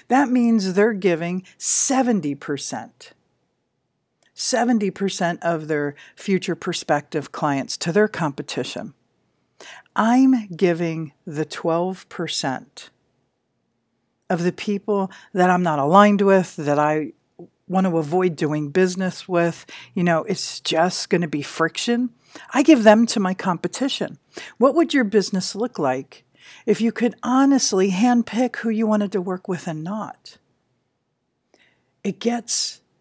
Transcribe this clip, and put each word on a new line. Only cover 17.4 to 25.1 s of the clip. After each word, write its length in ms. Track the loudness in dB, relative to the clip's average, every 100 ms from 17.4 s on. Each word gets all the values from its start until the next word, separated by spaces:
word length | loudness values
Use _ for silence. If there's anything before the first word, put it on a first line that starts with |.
| -20 _ -4
want 180 | 0 0
to 100 | 0
avoid 380 | 0 0 0
doing 360 | 0 -2 -2 -2
business 580 | 0 0 0 -6 -6 -4
with, 360 | 0 0 -2 -12 -18 -10
you 80 | -2
know, 220 | 0 0
it's 340 | 0 -4 -6 -6
just 520 | -2 2 2 0 0
gonna 180 | 0 0
be 140 | -4
friction. 680 | -4 -2 -2 -2 -2 0 -2 -6 _ -20 -4
I 120 | 2
give 180 | 6 8
them 240 | 8 8 6
to 140 | 2
my 140 | -2
competition. 840 | -2 -4 -2 -4 -4 -4 -4 -6 -10 _ -18 -16 2
What 160 | 2
would 180 | 4 2
your 120 | 2
business 500 | 2